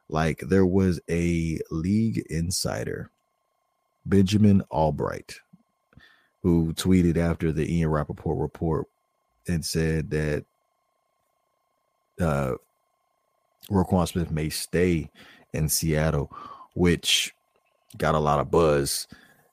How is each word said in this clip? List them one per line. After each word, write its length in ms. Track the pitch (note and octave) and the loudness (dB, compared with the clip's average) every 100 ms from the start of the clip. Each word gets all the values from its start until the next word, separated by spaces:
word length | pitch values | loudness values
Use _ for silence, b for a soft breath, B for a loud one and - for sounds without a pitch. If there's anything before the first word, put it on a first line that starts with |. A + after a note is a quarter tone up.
| - | -6
Like, 320 | D#2 D#2+ C#2+ | -2 -2 -2
there 260 | - F#2+ F#2 | 0 2 4
was 340 | F#2+ F#2+ E2 - | 4 2 0 -4
a 480 | E2+ F2 E2+ E2 D#2 - | -2 0 0 -2 -4 -6
league 540 | E2 F2 G#2+ A2+ A2 - | -4 0 0 0 -4 -6
insider, 800 | D#2+ F2 - - G2+ - - - _ _ _ _ _ _ _ _ _ - | -6 -4 -4 -4 -6 -6 -8 -12 _ _ _ _ _ _ _ _ _ 0
Benjamin 560 | G2 F#2+ G#2 G#2 G2 - | 2 4 4 6 4 2
Albright, 680 | D2 D#2 C#2+ G1+ G1+ - - _ _ _ _ _ b b b b b | 0 0 0 -4 -6 -12 -20 _ _ _ _ _ b b b b b
who 300 | F#2 E2+ E2 | 2 2 2
tweeted 420 | D#2+ F#2 F#2 F2 D#2+ | -2 2 4 4 2
after 340 | E2+ D#2+ E2 | 0 -2 -2
the 240 | D#2 D2+ | -2 -2
Ian 160 | E2+ D#2+ | 0 0
Rappaport 500 | D#2 C#2+ - E2 D2 | -2 -4 -8 -6 -4
report 460 | D2 - D#2+ D#2+ - _ _ _ _ _ - | -6 -4 -4 -4 -6 _ _ _ _ _ -6
and 160 | E2+ | -6
said 460 | - D#2+ D#2+ D#2+ D2+ | -4 -4 -2 -2 -4
that, 340 | D2+ D2+ D2 - _ _ _ _ _ _ _ C6 C6+ _ _ _ _ _ _ _ - | -4 -2 -4 -6 _ _ _ _ _ _ _ _ _ _ _ _ _ _ _ _ -4
uh, 320 | E2+ C#2+ C2+ A#1+ - _ _ _ _ _ _ _ _ _ - | -2 0 -2 -6 -10 _ _ _ _ _ _ _ _ _ -2
Roquan 380 | G2 F2+ F#2 E2 | 0 2 2 0
Smith 240 | F#2 E2 | -2 -4
may 200 | D#2 D#2 | -4 -4
stay 600 | - - - F2+ E2 D2 B B B B | -6 -4 0 2 2 -2 B B B B
in 160 | C#2+ D2+ | -4 -2
Seattle, 640 | - D#2+ D2+ D#2 D2 C2+ B B B B | -2 0 0 0 0 -4 B B B B
which 600 | - F2 D#2 - - - - _ _ _ _ _ - | 0 2 2 0 -2 -2 -10 _ _ _ _ _ -4
got 180 | D2+ | 0
a 60 | D#2 | 2
lot 180 | D2 D2 | 2 0
of 120 | C2+ | 2
buzz. 580 | E2 D#2+ C#2+ C#2 - - b b b b | 2 4 2 0 -6 -10 b b b b